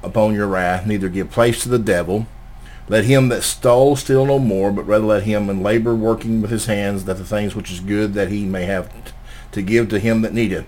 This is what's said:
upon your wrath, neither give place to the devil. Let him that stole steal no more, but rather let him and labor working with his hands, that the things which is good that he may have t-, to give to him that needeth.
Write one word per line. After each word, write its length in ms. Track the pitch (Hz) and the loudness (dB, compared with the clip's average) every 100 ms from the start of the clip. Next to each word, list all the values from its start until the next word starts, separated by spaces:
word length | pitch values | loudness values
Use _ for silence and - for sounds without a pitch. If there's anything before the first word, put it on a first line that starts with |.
upon 320 | 92 113 107 | -4 2 2
your 140 | 107 104 | 2 0
wrath, 380 | 92 90 90 95 | 0 0 0 0
neither 220 | 104 95 | -2 -2
give 240 | 90 90 | -2 -4
place 320 | - 120 117 | 2 2 2
to 60 | 120 | 0
the 100 | 123 | 0
devil. 480 | 107 90 85 101 113 - - - - - - | 2 0 0 -2 -4 -12 -18 -18 -18 -18 -2
Let 160 | 110 107 | 0 4
him 240 | 135 131 | 4 4
that 120 | 113 | 0
stole 540 | - - 131 120 135 139 | -4 -2 4 6 6 4
steal 300 | - 131 135 | 2 2 4
no 120 | 139 | 2
more, 320 | 123 95 98 | 2 2 0
but 160 | 101 - | -2 2
rather 200 | 104 107 | 2 4
let 180 | 104 | 2
him 260 | 101 107 101 | 2 0 0
and 140 | 98 | -2
labor 320 | 98 113 113 117 | 2 2 2 0
working 460 | 110 110 113 113 | 0 0 0 -2
with 100 | 107 | 0
his 140 | 113 110 | -2 -2
hands, 400 | 104 101 101 92 | -2 -2 -4 -4
that 80 | |
the 100 | 95 | -6
things 320 | 90 107 104 104 | -4 -2 -2 -4
which 160 | 95 | -8
is 80 | 90 | -10
good 340 | 95 104 107 | -2 0 0
that 140 | 98 95 | 0 -2
he 160 | 104 | -2
may 220 | 101 95 90 | -2 -4 -2
have 260 | 98 87 | -4 -4
t-, 220 | - - - - - - | -12 -18 -18 -18 -18 -12
to 80 | - | -6
give 260 | 95 113 110 | 2 2 2
to 120 | 107 | 0
him 220 | 110 113 | 2 0
that 120 | 110 | 0
needeth. 320 | 107 110 87 | 0 -2 -2